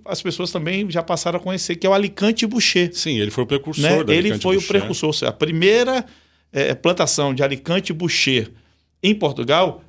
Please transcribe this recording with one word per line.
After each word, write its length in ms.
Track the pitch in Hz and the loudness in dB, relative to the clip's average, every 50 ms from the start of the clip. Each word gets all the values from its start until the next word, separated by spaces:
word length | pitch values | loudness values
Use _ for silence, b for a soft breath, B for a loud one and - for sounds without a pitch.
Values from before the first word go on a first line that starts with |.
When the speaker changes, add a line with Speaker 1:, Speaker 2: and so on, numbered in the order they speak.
| - | -10
Speaker 1:
as 160 | 226 190 - | -8 -8 -6
pessoas 320 | - 185 160 - 175 175 - | -4 -4 -4 -4 -6 -6 -4
também 360 | 180 151 165 185 196 208 196 | -4 -4 -4 -4 -4 -4 -4
já 120 | 160 170 165 | -4 -4 -2
passaram 360 | - 175 160 - 170 165 180 | -2 -2 -2 -2 -2 -4 -4
a 40 | 185 | -4
conhecer, 320 | 185 190 180 - - 175 | -6 -6 -4 -4 -6 -4
que 100 | 165 - | 0 2
é 40 | 185 | 2
o 40 | 196 | 4
Alicante 520 | 196 208 196 - - 196 214 226 - 233 | 4 2 0 -2 0 2 2 2 2 0
Boucher. 440 | 214 233 240 - - - 180 175 170 175 | 0 0 0 0 2 4 2 2 2 0
Speaker 2:
Sim, 240 | - - 165 143 110 | -4 -4 -2 0 0
ele 120 | 104 104 | 0 0
foi 140 | - - 123 | 0 -2 0
o 20 | |
precursor 360 | 107 139 139 139 156 156 151 143 | 0 0 -2 -2 -2 -2 0 2
Speaker 1:
Né? 220 | 156 180 185 156 | 4 4 4 4
Speaker 2:
do 80 | 110 151 | 2 2
Speaker 1:
Ele 60 | 165 | 2
Speaker 2:
Alicante 220 | 185 214 220 - - | 2 0 -2 0 0
Speaker 1:
foi 140 | 185 190 | 0 0
o 40 | 196 | 0
Speaker 2:
Boucher. 180 | 185 - 202 196 | 0 0 0 0
Speaker 1:
precursor, 260 | 196 202 185 - - 156 | 0 -2 -4 -2 -2 -2
ou 40 | 151 | -2
seja, 160 | - - 120 | -2 -2 -4
a 20 | 110 | -2
primeira, 720 | - 151 151 165 160 175 196 214 240 247 254 262 254 226 b b b b b b b b _ - | -2 -2 -2 0 2 4 4 4 4 2 2 0 -2 -4 b b b b b b b b _ -4
eh, 220 | 135 143 135 131 | -2 0 0 0
plantação 600 | 131 - 165 - - - - - - 147 139 135 | 0 0 0 2 2 2 0 0 0 0 -2 0
de 80 | 127 139 | 0 0
Alicante 500 | 139 139 127 - - 170 190 185 - 175 | 0 -2 -4 -4 -4 -2 -2 -2 -4 -4
Boucher 560 | 156 180 165 - - - 139 131 120 107 - b b b b b b b _ _ _ - | -4 -4 -2 0 0 0 2 2 0 0 -4 b b b b b b b _ _ _ 0
em 120 | 185 214 | 0 2
Portugal 680 | 208 175 147 131 131 123 120 143 165 185 170 - - - | 2 0 -2 -2 -2 0 2 2 4 2 2 0 -6 -14